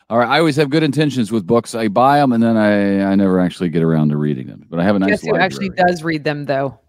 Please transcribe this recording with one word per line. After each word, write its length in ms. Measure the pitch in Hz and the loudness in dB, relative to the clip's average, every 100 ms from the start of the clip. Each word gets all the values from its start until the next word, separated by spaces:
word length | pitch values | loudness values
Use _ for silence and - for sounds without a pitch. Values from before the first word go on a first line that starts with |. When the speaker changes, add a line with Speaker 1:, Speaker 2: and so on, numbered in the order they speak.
| - | -4
Speaker 1:
All 80 | 113 | -2
right. 100 | 120 | 2
I 100 | 147 | 2
always 160 | 165 139 | 2 2
have 120 | 147 | 0
good 120 | 151 | 0
intentions 480 | 156 131 151 127 104 | 0 0 0 0 -2
with 140 | 113 87 | -2 0
books. 280 | 117 - | 0 0
I 140 | 113 113 | -4 -2
buy 320 | 98 131 143 | 2 4 4
'em 120 | 139 | 2
and 100 | 117 | 2
then 140 | 117 113 | 2 2
I, 540 | 107 104 101 98 98 | 2 2 2 0 2
I 20 | |
never 240 | 98 98 92 | 2 2 2
actually 300 | 90 - 90 | 0 -2 -4
get 120 | 80 | 0
around 240 | 82 80 76 | 0 2 0
to 60 | 73 | 0
reading 300 | 73 65 62 | -2 -4 -8
them. 180 | 52 - | -16 -12
But 120 | 85 | -4
I 40 | |
have 120 | 90 101 | 0 0
a 20 | |
nice 120 | 95 | 0
Speaker 2:
Guess 100 | 208 | -2
who 140 | - 190 | -2 0
actually 320 | 185 202 196 | 0 -2 -8
Speaker 1:
library. 180 | 180 180 | 0 0
Speaker 2:
does 100 | 175 | 0
read 220 | 160 156 | -4 -4
them, 200 | 147 147 143 | -4 -6 -4
though? 320 | 135 139 117 | -4 -4 -8